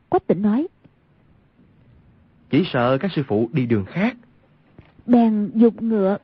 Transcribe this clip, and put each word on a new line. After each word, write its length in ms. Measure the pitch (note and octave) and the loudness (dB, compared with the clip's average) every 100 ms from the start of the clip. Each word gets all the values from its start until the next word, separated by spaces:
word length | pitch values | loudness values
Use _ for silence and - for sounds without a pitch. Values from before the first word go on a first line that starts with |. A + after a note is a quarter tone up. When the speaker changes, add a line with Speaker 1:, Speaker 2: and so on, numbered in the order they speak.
| - | -6
Speaker 1:
Quách 180 | F#4 - | -4 -2
Tỉnh 140 | F3 | -2
nói: 260 | G#3 A#3 F4 _ _ _ _ _ _ _ _ _ _ _ _ - _ _ _ _ - | 0 -2 -4 _ _ _ _ _ _ _ _ _ _ _ _ -20 _ _ _ _ -2
Speaker 2:
"Chỉ 140 | C3+ F#3 | 0 0
sợ 240 | B2+ A#2+ C3+ | 0 0 0
các 140 | G3 E3 | -2 -4
sư 80 | C3+ | -2
phụ 220 | G#2+ A#2 | -2 0
đi 120 | C#3+ A#2+ | -2 0
đường 200 | A2 F#2 | -2 -2
khác." 320 | E3 A3+ - _ _ _ _ _ - - _ - | -4 -4 -6 _ _ _ _ _ -20 -20 _ 2
Speaker 1:
Bèn 460 | A#3+ A3+ G#3+ G3+ A3 | 4 4 0 -2 2
giục 260 | A#3 - | 2 2
ngựa 360 | A3+ A3 F#3+ G3+ | -4 0 0 -2